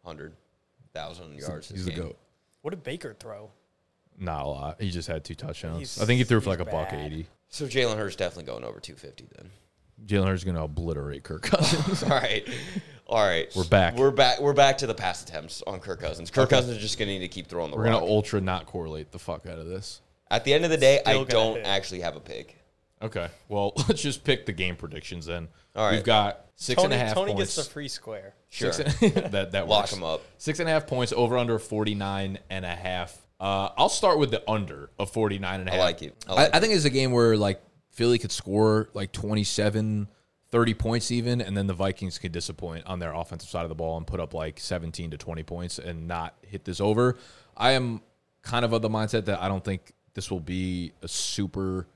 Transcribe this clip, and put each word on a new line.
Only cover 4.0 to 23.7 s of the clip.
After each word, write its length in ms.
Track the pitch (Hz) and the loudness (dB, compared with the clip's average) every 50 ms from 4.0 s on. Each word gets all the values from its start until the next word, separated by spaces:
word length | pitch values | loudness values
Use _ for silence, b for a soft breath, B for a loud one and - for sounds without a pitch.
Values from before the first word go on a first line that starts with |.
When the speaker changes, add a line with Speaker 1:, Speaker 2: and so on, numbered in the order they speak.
| _ _ _ - | _ _ _ -10
Speaker 2:
Not 260 | 95 87 80 73 71 | -6 -6 -4 -4 -4
a 20 | 71 | -4
lot. 320 | 73 67 71 76 78 - | -4 -4 -6 -8 -6 -4
He 100 | 107 98 | -4 -4
just 180 | 87 87 80 - | -4 -4 -4 -4
had 160 | 87 78 73 | -6 -6 -6
two 100 | - 82 | -10 -12
touchdowns. 440 | - - - 78 - - 82 80 82 | -10 -10 -10 -10 -8 -8 -8 -8 -8
Speaker 3:
He's, 220 | - - - - | -8 -8 -4 -4
Speaker 2:
I 60 | 110 | 2
think 120 | 107 123 123 | 2 4 4
he 60 | 123 | 4
threw 160 | - 120 110 | 4 4 4
for, 100 | 95 98 | 4 2
Speaker 3:
he's 80 | 95 85 | -2 -2
Speaker 2:
like, 100 | 87 - | -2 -4
a 20 | |
buck 200 | - 80 78 95 | -2 -4 -4 -4
Speaker 3:
bad. 100 | - 76 73 76 76 | -6 -8 -6 -6 -8
Speaker 2:
eighty. 140 | 78 82 - _ _ _ _ | -8 -10 -12 _ _ _ _
Speaker 1:
So 160 | - - 156 | -10 -8 -8
Jalen 320 | 131 117 135 127 117 110 107 | -2 0 0 2 2 0 -2
Hurts 180 | 107 98 92 | -4 -6 -4
definitely 280 | - 95 87 - 87 80 | -4 -4 -4 -4 -8 -12
going 200 | 67 60 57 60 | -10 -10 -10 -10
over 160 | 57 52 - | -12 -12 -12
two 140 | - - 73 | -14 -18 -18
fifty 340 | - - 71 64 - 58 - - | -16 -18 -20 -18 -20 -20 -20 -20
then. 140 | - - 87 101 _ _ _ _ _ _ _ _ - 110 | -20 -20 -20 -20 _ _ _ _ _ _ _ _ -20 -6
Speaker 2:
Jalen 200 | 101 104 98 95 98 | 0 2 2 4 2
Hurts 120 | 95 90 | 0 0
is 40 | 90 | -2
gonna 200 | 92 87 82 78 | -2 -2 -2 -4
obliterate 580 | 76 76 78 85 82 80 73 71 73 71 69 - | -4 -4 -4 -2 -2 -4 -4 -4 -6 -8 -10 -10
Kirk 180 | - 80 - - | -10 -10 -8 0
Cousins. 600 | - 202 - 151 - 170 156 151 - 190 - - | 2 2 4 4 4 2 2 0 0 -2 -2 2
Speaker 1:
<laughs> 20 | |
All 40 | - | 2
right. 380 | 147 131 - 110 104 107 - B B 127 135 180 185 190 B B B B B - | 2 2 2 2 0 -2 -2 B B -10 -10 -8 -10 -10 B B B B B 0
All 160 | 113 113 104 | 2 4 4
right. 240 | 98 87 82 78 - - | 4 4 2 0 -2 -2
Speaker 2:
We're 80 | 95 90 | -2 2
back. 320 | 82 104 101 92 85 85 | 6 6 6 6 6 4
Speaker 1:
We're 140 | 120 135 139 | 6 4 6
back, 300 | 131 123 135 127 123 - | 6 6 6 6 4 4
we're 120 | 139 143 143 | 2 2 6
back 260 | 127 139 135 135 - | 6 6 6 6 2
to 80 | 139 | -2
the 80 | 117 110 | -4 -4
pass 280 | 107 104 92 87 - - | -2 -2 -4 -4 -4 -10
attempts 400 | - 82 78 76 82 - - - | -10 -10 -10 -10 -10 -14 -10 -10
on 140 | - 101 92 | -8 -10 -8
Kirk 200 | - 101 92 82 | -8 -10 -10 -6
Cousins. 300 | 87 80 80 82 85 87 | -6 -8 -6 -6 -10 -4
Kirk 140 | - 135 131 - | 4 4 4 6
Speaker 2:
Okay. 80 | 143 | 6
Speaker 1:
Cousins 200 | 131 127 123 120 | 4 4 2 -4
is 60 | 107 104 | -6 -4
just 160 | 107 - - | -6 -2 -2
gonna 120 | 110 101 98 | -2 -4 -2
need 80 | 95 | -4
to 80 | 90 90 | -6 -8
keep 180 | - 95 82 | -8 -10 -12
throwing 240 | - 85 87 85 76 | -8 -6 -6 -6 -4
the 60 | 71 | -4
Speaker 2:
We're 80 | 107 110 | 0 2
gonna 120 | 113 113 107 | 2 2 2
Speaker 1:
rock. 80 | 82 87 | 4 4
Speaker 2:
ultra 320 | 107 107 101 - - 104 | 4 4 2 2 0 -2
not 260 | 95 92 92 92 80 | 0 0 -2 -4 -4
correlate 440 | - - 92 85 80 78 78 78 - - | -8 -10 -8 -8 -6 -8 -10 -10 -12 -14
the 60 | 87 | -16
fuck 280 | - - 85 - - | -8 -8 -8 -8 -8
out 120 | 87 85 80 | -12 -12 -12
of 80 | 80 | -10
this. 360 | 82 90 95 95 - - - _ _ _ _ _ _ | -10 -10 -10 -10 -12 -14 -16 _ _ _ _ _ _
Speaker 1:
At 140 | - 110 - | -2 0 2
the 80 | 139 139 | 4 4
end 120 | 156 170 | 4 4
of 60 | 170 | 2
the 60 | 160 | 2
day, 240 | 147 131 131 139 143 - | 6 8 8 8 8 6
I 60 | 110 - | 4 4
Speaker 3:
Still 120 | 135 135 | 4 2
gonna 60 | 123 120 | 2 4
Speaker 1:
don't 240 | 113 110 113 113 | 4 4 4 2
Speaker 3:
hit. 100 | 113 107 | -2 -2
Speaker 1:
actually 340 | 98 98 98 98 - 95 90 87 | 0 -2 -2 -2 -4 -8 -4 -4
have 140 | 85 76 | -4 -6
a 40 | 76 | -6
pick. 360 | - - - 55 - - - _ _ _ _ _ _ _ _ _ | -12 -12 -12 -12 -12 -14 -20 _ _ _ _ _ _ _ _ _
Speaker 2:
Okay. 280 | 110 110 - 98 85 85 - - _ _ | -10 -6 -6 -6 -6 -6 -8 -14 _ _
Well, 240 | 107 104 101 101 | -2 0 0 0